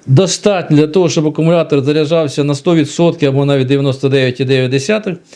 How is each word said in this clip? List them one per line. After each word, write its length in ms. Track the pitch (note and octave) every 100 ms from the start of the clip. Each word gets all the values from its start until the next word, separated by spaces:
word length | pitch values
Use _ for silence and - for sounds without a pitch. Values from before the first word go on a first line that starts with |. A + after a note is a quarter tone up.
| B2
достатньо 720 | C3+ F3+ - G#3 F#3+ - D3
для 100 | D#3
того, 220 | F#3+ E3+
щоб 180 | E3+ D3+
акумулятор 540 | D3+ D#3+ E3+ D#3 C#3+
заряджався 640 | C3+ D3+ D3 E3 D3+ C#3+
на 100 | C#3+
сто 200 | C#3+ F3+
відсотків 540 | E3 C#3 - E3+ E3 C#3+
або 160 | C3+
навіть 220 | C#3 C#3 B2+
дев'яносто 420 | C#3 C#3 C3 C3+
дев'ять 320 | C#3 C3 B2+
і 40 |
дев'ять 260 | C3 C3 B2+
десятих, 460 | C3+ C3+ G#3+ G3+ E3+ _